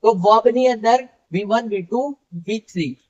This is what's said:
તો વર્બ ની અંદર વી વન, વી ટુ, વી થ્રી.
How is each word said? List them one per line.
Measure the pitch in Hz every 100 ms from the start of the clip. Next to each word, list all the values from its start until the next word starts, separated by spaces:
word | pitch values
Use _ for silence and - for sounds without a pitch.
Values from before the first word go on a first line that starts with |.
તો | 214
વર્બ | 202 185 220 233
ની | 240 254
અંદર | 226 214 254 254 _ _
વી | 170
વન, | 202 226 233
વી | 202
ટુ, | 175 240 285 277 _ 170 170
વી | 220
થ્રી. | _ 185 147 135